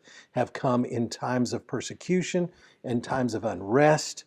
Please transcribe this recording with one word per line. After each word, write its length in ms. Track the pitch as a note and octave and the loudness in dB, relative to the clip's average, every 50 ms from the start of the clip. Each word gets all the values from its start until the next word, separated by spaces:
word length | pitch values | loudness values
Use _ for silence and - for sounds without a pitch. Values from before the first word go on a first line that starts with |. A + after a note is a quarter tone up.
| _ - - - - _ | _ -20 -20 -20 -20 _
have 200 | - B2 B2 - | -4 -2 -2 -2
come 320 | - - - C3 B2 A#2+ B2 | -4 -2 0 2 2 2 2
in 240 | - B2 A#2+ A#2 A2 | 0 -2 -2 -4 -4
times 460 | - - C3 B2 B2 B2+ A#2+ A2+ A#2 | -4 -6 -4 -2 0 0 0 0 -2
of 120 | A2 - | -6 -6
persecution 840 | - - A2+ - - G#2+ - - - F3+ F#3 E3+ - - F3+ F3 F3 - - - - _ _ - | -6 -6 -6 -6 -8 -12 -8 -2 0 0 0 0 0 0 -2 -2 -2 -6 -12 -20 -20 _ _ -4
and 180 | B2 A#2 A#2+ | -2 -2 -2
times 300 | A#2+ - B2+ C3+ B2+ A#2 | -2 -2 -2 -2 0 0
of 140 | A2 G2+ G#2+ | -2 -2 -4
unrest 800 | G#2+ G2 F2+ G2 G2 A#2 C#3+ D3 D3+ D#3 D3+ - - - - - | -4 -4 -4 -2 2 4 6 6 6 6 4 0 -4 -10 -14 -16